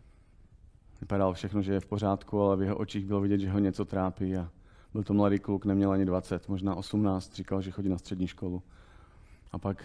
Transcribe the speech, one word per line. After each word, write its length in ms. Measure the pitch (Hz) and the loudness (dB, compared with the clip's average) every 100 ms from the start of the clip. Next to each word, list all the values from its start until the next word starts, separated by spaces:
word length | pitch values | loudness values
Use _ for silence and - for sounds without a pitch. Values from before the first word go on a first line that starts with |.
| - - - - - - - - - - | -20 -20 -20 -20 -20 -20 -20 -20 -20 -16
Vypadal 320 | - 101 95 | -4 2 2
všechno, 300 | 90 98 104 | 2 -2 -2
že 100 | 95 | 0
je 80 | 98 | -2
v 60 | - | -2
pořádku, 540 | 101 104 98 - 104 | -2 0 0 0 2
ale 160 | 101 95 | 4 4
v 60 | |
jeho 140 | 98 101 | 2 -2
očích 300 | 104 104 98 | -4 -4 0
bylo 140 | 101 | 0
vidět, 200 | 101 101 | 4 2
že 100 | 98 | 2
ho 80 | 98 | 2
něco 260 | 98 92 | 0 0
trápí. 520 | 101 98 95 92 92 95 | -4 0 -2 -2 -4 -2
A 140 | 85 - - - - | -6 -10 -20 -20 -10
byl 100 | 110 | -6
to 120 | 101 | 0
mladý 240 | 101 104 98 | 4 4 4
kluk, 260 | - 98 | 2 -2
neměl 280 | 101 98 98 | 2 2 4
ani 120 | 95 | 4
dvacet, 440 | 95 92 92 90 - | 2 0 -2 -6 -4
možná 260 | 95 98 | -2 -2
osmnáct, 600 | 90 98 107 104 95 90 | -2 -2 0 2 0 -4
říkal, 280 | - 92 98 | -12 -4 -4
že 80 | 95 | -4
chodí 180 | 92 98 | -4 -2
na 100 | 87 | -2
střední 280 | - 95 92 | -4 -4 -4
školu. 360 | - 92 90 - - - - - - - - - | -4 -6 -6 -10 -20 -20 -20 -20 -20 -20 -20 -12
A 60 | 95 | -6
pak 260 | 101 95 | -4 -4